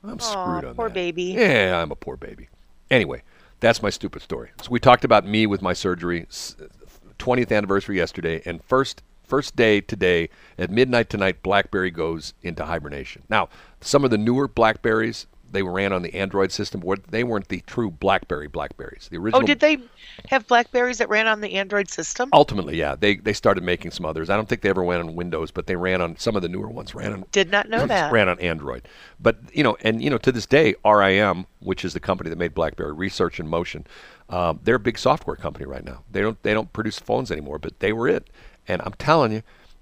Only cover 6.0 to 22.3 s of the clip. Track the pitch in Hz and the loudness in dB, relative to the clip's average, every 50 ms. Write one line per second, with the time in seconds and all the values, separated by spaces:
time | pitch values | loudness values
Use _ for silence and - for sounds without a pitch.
6 | 87 87 87 85 85 - - - - - - - - - - - - - - - | -2 -4 -4 -4 -6 -10 -14 -14 -14 -14 -16 -18 -20 -20 -20 -20 -20 -20 -20 -20
7 | - - - - - 127 123 127 120 113 117 107 101 95 98 98 - - 101 92 | -20 -20 -16 -6 -2 0 2 2 2 2 2 2 2 2 0 0 0 0 0 0
8 | 85 80 - - 82 82 82 80 - 90 85 82 - - 127 131 135 - - - | 0 -2 -2 -4 -4 -4 -4 -4 -6 -8 -10 -10 -4 0 2 2 2 0 -4 -14
9 | - _ _ _ _ - - 139 147 - - - 120 110 107 101 98 - - 98 | -18 _ _ _ _ -2 -2 -2 -2 -2 0 2 4 6 6 4 2 -2 -4 0
10 | 92 90 90 85 82 - - - - - - - 90 87 95 113 131 131 123 120 | 2 2 4 2 2 -2 -6 -14 -20 -16 -10 -6 -6 -2 2 2 2 4 4 2
11 | 113 - - 101 98 95 90 - - 95 98 101 98 - - 98 92 92 85 82 | 0 0 0 0 0 0 0 -2 -2 0 2 2 2 0 -2 -2 -2 -2 -2 -4
12 | 82 80 85 82 76 - - _ - 87 82 78 78 76 85 82 73 73 73 71 | -4 -4 -4 -6 -8 -12 -16 _ -10 -8 -8 -6 -6 -6 -6 -6 -6 -8 -10 -10
13 | 65 - - - - - 110 107 90 - - - - - - - - - - 143 | -12 -12 -16 -16 -6 -2 0 0 0 -2 -6 -16 -20 -20 -20 -16 -2 2 2 4
14 | 143 131 117 107 107 117 123 131 139 131 - - 113 110 110 - - 120 113 110 | 4 4 2 2 2 2 2 0 0 -2 2 2 4 4 2 2 0 0 2 2
15 | 113 113 113 - - - _ - - - - 98 98 90 87 95 98 98 98 92 | 0 -2 -4 -8 -12 -18 _ -20 -14 -6 -4 -4 -2 -2 -2 0 0 0 0 -2
16 | 87 82 - 90 98 95 95 98 95 92 - - 104 - - 98 85 90 95 101 | -2 -4 -4 -4 -4 -2 0 0 0 0 0 -4 -6 -6 -6 -6 -4 -4 -4 -4
17 | - - - 110 123 123 113 104 92 - 98 87 - - - - 120 104 82 73 | -6 -6 -4 -4 -2 -2 -2 -4 -6 -6 -8 -10 -10 -8 -4 -4 -4 -4 -4 -2
18 | - 95 98 92 - - 87 76 73 73 67 - 73 69 - - - - - - | 0 2 2 0 0 -4 -6 -6 -8 -8 -8 -8 -8 -8 -10 -14 -16 -16 -16 -18
19 | - - 85 85 90 110 220 254 254 247 285 - 302 302 311 285 240 - _ - | -18 -14 -10 -6 -2 2 4 4 4 4 2 2 2 2 2 0 -4 -12 _ -20
20 | - - - - - - 269 269 214 - 247 233 240 - - 254 247 247 240 214 | -20 -20 -20 -18 -6 -2 -2 -2 2 4 4 4 4 2 0 0 0 0 0 -2
21 | 233 - 214 214 220 226 220 214 208 202 - 190 196 190 208 202 202 - - - | -2 0 0 2 2 2 0 -2 -2 -6 -4 -4 -4 -2 -2 -2 -2 -4 -6 -8
22 | 165 - - - 247 262 | -8 -6 -6 -6 0 4